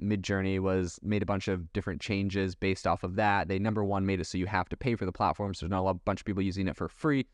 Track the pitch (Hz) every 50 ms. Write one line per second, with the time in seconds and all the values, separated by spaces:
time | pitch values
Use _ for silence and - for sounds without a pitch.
0 | - 101 107 98 90 - 101 98 95 95 95 95 95 95 92 92 90 87 - -
1 | - 101 107 104 87 87 101 95 - - 95 90 85 - - 104 - 101 90 -
2 | - - 104 98 98 101 95 98 95 92 87 - 98 95 95 - - 90 85 -
3 | - 92 92 104 107 104 101 98 82 82 95 95 101 110 107 107 104 98 98 98
4 | 95 98 98 90 78 - - 92 90 95 101 92 90 - - - - 127 117 -
5 | 104 92 - - 107 82 80 - 104 98 92 - - 87 98 92 92 95 92 87
6 | - 104 98 - - 110 98 98 98 95 90 98 95 90 - - 85 80 - -
7 | - 156 143 135 127 -